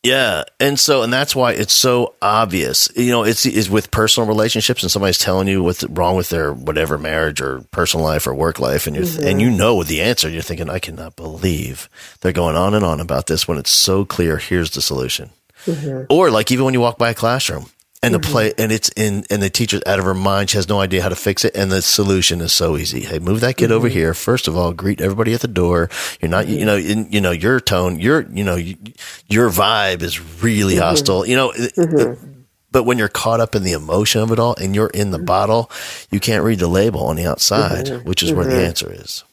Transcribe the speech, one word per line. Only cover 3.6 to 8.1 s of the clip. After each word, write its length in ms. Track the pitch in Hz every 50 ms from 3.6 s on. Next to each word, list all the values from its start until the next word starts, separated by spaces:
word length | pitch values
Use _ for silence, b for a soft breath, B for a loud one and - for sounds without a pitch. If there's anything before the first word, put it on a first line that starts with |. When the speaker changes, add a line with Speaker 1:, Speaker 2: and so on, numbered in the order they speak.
| 104 92
Speaker 1:
with 200 | 98 107 - -
personal 380 | - 113 110 107 - - 113
relationships 560 | 107 110 107 107 117 - 113 107 - 120 - -
and 80 | 87
somebody's 260 | - 101 98 95 87
telling 300 | - - 98 92 95 95
you 160 | 98 98 95 87
what's 220 | 87 90 - -
wrong 320 | - 80 92 87 87 92
with 100 | 95 87
their 240 | - 85 82 78 73
whatever 460 | 71 62 65 76 76 76 80 71 76
marriage 420 | 73 76 78 78 80 80 78 73 -
or 220 | 67 67 65 65 - _
personal 340 | - - 85 82 - 82 78
life 220 | 78